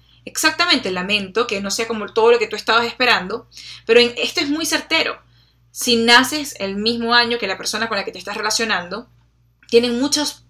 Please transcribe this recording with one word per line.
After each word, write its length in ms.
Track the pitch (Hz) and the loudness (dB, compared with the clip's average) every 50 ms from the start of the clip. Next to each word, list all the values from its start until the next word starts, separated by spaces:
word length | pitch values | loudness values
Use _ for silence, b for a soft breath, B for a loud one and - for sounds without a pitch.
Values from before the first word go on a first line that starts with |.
| b b b b b | b b b b b
Exactamente, 640 | - - - 320 311 311 - 349 359 320 247 - 190 | -14 -8 0 0 0 0 0 0 0 0 0 0 -4
lamento 560 | 185 180 180 196 208 202 196 185 185 214 247 | -4 -4 -4 -2 -2 -2 -4 -2 -2 -2 -2
que 160 | - 208 196 | -2 -4 -6
no 80 | 202 196 | -4 -4
sea 180 | - - 226 226 | -4 -4 -4 -4
como 240 | 233 214 202 196 | -4 -6 -6 -4
todo 200 | - 226 220 233 | 0 4 6 6
lo 60 | 240 233 | 6 4
que 80 | 214 | 2
tú 100 | - - | -2 -6
estabas 280 | - - 247 220 233 233 | -8 -2 2 2 2 2
esperando, 640 | 233 - - 254 240 220 190 180 190 220 247 - _ B B B B B B B | 0 -2 0 2 2 2 2 0 -6 -10 -10 -12 _ B B B B B B B
pero 140 | - 233 240 | 4 6 6
en, 120 | 240 233 - - | 6 4 2 -4
esto 240 | 233 - - 349 | -6 -4 -2 -4
es 80 | 311 285 | -2 -2
muy 160 | 294 320 330 | -2 -2 -2
certero. 520 | - 330 285 - - 320 320 - - - - _ _ _ _ _ _ _ _ _ _ | -2 -2 -4 -2 -2 -2 -2 -2 -2 -6 -10 _ _ _ _ _ _ _ _ _ _
Si 260 | - - - 247 233 | -12 -6 0 0 2
naces 600 | 226 226 233 240 240 262 254 302 302 285 - - - | 2 4 6 6 6 6 4 -2 -6 -6 -8 -10 -8
el 180 | 196 196 196 | -8 -6 -4
mismo 380 | 202 214 226 240 233 233 226 240 | -2 -2 -2 -2 -2 0 2 4
año 240 | 240 240 233 240 233 | 2 4 2 0 -2
que 80 | 220 | -2
la 100 | 190 185 | -4 -4
persona 320 | - 190 - 220 208 226 220 | -4 -6 -6 -4 -4 -4 -4
con 80 | 214 | -4
la 80 | 196 185 | -4 -4
que 80 | - | -6
te 60 | - 185 | -10 -12
estás 180 | 180 196 208 | -12 -10 -8
relacionando, 720 | 214 208 220 220 - 226 220 202 180 175 175 190 226 - _ _ _ _ _ _ _ _ _ _ _ _ - | -4 -4 -2 -2 -2 0 0 -2 -4 -4 -6 -10 -12 -12 _ _ _ _ _ _ _ _ _ _ _ _ 4
tienen 280 | 233 233 240 247 233 240 | 4 4 4 4 0 0
muchos 460 | 269 294 311 302 285 - - - _ _ | 0 2 2 0 0 -2 -6 -12 _ _